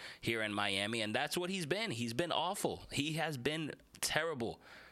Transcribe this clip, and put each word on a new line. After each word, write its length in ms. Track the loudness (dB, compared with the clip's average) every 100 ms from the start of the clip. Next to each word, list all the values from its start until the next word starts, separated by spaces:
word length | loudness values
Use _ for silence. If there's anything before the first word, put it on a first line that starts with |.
| -14 -6
here 220 | 0 0
in 100 | 2
Miami, 480 | 2 4 4 2 0
and 140 | 0
that's 240 | 0 0 0
what 100 | 0
he's 160 | 0
been. 260 | 0 0 -2
He's 220 | -2 0
been 180 | 0 2
awful. 560 | 2 2 2 0 -2 -4
He 220 | -2 0
has 240 | 2 0 0
been 340 | 0 0 -2 -6 -14 -4
terrible. 600 | 0 2 0 0 -2 -4 -10 -20 -20